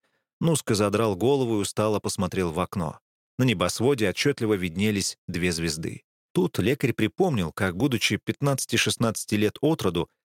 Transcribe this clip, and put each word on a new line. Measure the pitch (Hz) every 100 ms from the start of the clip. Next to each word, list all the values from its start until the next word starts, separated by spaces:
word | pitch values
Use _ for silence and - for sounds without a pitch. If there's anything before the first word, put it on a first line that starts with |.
| _ _ _ _
Нуска | 165 151 -
задрал | 101 104 104 113
голову | 90 117 143 120 107
и |
устало | 95 - 107 101
посмотрел | 104 - 90 95 85
в | 78
окно. | 87 95 78 - _ _ _ -
На |
небосводе | 127 95 87 - 120 131 101
отчетливо | - 143 135 110
виднелись | 101 90 85 107 101 - - -
две | 85 90
звезды. | 80 82 78 - - - _ _
Тут | - 185 -
лекарь | 95 143 123
припомнил, | - 107 - 190 113 82
как, | - 95 87
будучи | 139 117 - 104
пятнадцати-шестнадцати | - - 143 135 - 117 110 - 113 - -
лет | 104 104 -
от | 147 160
роду, | 98 85 73 _